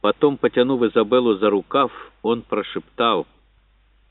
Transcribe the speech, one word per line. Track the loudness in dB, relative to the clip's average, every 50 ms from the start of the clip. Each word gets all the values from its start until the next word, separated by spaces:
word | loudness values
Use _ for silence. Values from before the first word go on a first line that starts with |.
| _
Потом, | 0 0 _ 2 0 2
потянув | 2 -2 -2 2 2 0 0 2 0 0
Изабеллу | 0 2 0 0 2 2 2 2 2 0
за | 2 2 0
рукав, | 0 0 -2 _ 0 0 0 0 -2 -12 -20 -20 _ _ _
он | -4 -4 -4 -4
прошептал: | _ -6 -6 -6 -6 -10 -12 -12 _ _ -4 -2 -2 0 -2 -4 _ _ _ _ _ _ _ _ _ _ _ _ _ _ _ _ _